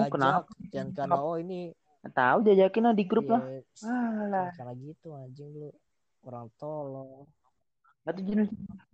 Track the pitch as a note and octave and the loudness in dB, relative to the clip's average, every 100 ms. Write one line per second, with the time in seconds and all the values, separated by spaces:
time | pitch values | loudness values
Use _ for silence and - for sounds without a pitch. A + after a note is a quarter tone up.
0 | D3 C#3+ C3+ F3 - - - C3+ C3+ - | 2 2 2 2 -2 -12 -10 -8 -6 -6
1 | C#3 E3+ D3+ E3 F3 F3+ E3+ - _ _ | 0 0 0 -4 -6 -8 -10 -14 _ _
2 | - - B2+ E3+ G#3+ F#3+ F#3+ A3+ A#3 G#3+ | -6 2 4 6 8 8 8 6 4 4
3 | F#3 F#3+ C#3 A#3 C3 C3+ - - A3 B3 | 2 2 2 0 0 -10 -14 -12 -6 -2
4 | A#3 G#3+ G#3 F#3+ F3+ F3 B2 B2+ C#3+ E3 | -2 -2 -2 -2 -2 -6 -12 -12 -14 -16
5 | E3 C#3+ B2+ C3+ D3 D3 D3 - _ _ | -16 -14 -14 -16 -16 -14 -16 -18 _ _
6 | _ _ - A#2+ A#2 - D3+ D3+ C#3 C3+ | _ _ -14 -14 -14 -12 -10 -8 -8 -10
7 | C3+ C3 C#3+ _ _ _ _ _ _ _ | -14 -18 -20 _ _ _ _ _ _ _
8 | D#3+ F3+ F#3+ G#3 G#3 - G3 G3 _ | -8 -6 -2 0 0 -2 -12 -16 _